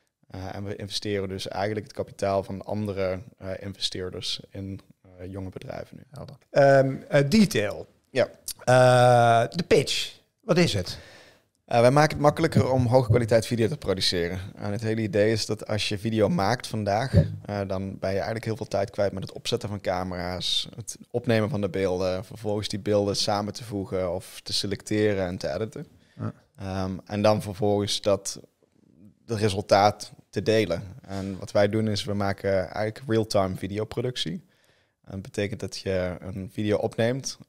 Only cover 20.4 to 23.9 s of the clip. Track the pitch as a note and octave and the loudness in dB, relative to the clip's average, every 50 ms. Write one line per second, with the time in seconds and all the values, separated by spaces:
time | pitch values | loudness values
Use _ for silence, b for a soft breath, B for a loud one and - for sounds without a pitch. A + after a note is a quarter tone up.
20.4 | E2 - - - - - - - - - - - - - - B2 - - A2+ A2 | -4 -4 -4 -4 -4 -6 -12 -14 -14 -14 -14 -16 -14 -8 -8 -4 0 2 2 2
21.4 | A2 G2+ - G2+ G2+ F#2+ D#2+ F#2+ F#2+ F#2 F#2 F2+ F#2+ F#2 F#2 F#2 A2 - - G#2+ | 2 0 0 -2 -2 -2 -2 0 0 0 0 0 0 -2 -2 -4 -6 -10 -14 -10
22.4 | A2+ G#2+ G#2 G#2+ G#2 - - G#2 F#2+ G#2 G#2 G#2 G2+ G2+ G2 - - - G#2+ G2+ | -6 -4 -4 -4 -4 -6 -8 -6 -2 0 2 2 2 0 0 -2 -2 0 0 -2
23.4 | G#2+ G2+ G2+ - A#2 A2 G#2+ G2+ F#2+ - | -2 -4 -8 -10 -12 -8 -8 -8 -6 -4